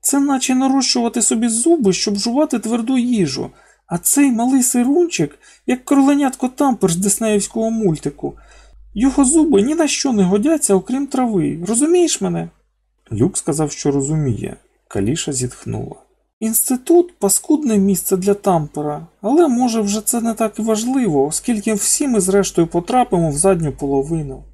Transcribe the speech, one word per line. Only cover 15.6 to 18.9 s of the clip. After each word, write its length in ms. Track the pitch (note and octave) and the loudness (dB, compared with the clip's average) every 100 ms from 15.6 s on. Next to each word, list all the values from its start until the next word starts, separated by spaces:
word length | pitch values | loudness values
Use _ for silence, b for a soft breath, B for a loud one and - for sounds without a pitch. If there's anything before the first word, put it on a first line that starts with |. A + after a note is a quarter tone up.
| - A2 A#2 - _ _ _ _ | -10 -10 -10 -14 _ _ _ _
"Інститут — 800 | A3 A#3 - B3 - E4+ F4 _ | -4 -2 -2 -4 4 4 4 _
паскудне 600 | G3 - - D4+ D4 G#3+ | -2 -2 0 0 2 2
місце 380 | G3 F#3+ - F#3+ | 2 0 0 0
для 180 | F#3+ | 0
Тампера, 720 | G3+ G3+ F3 D3 - D3 | 0 2 0 -2 -6 -6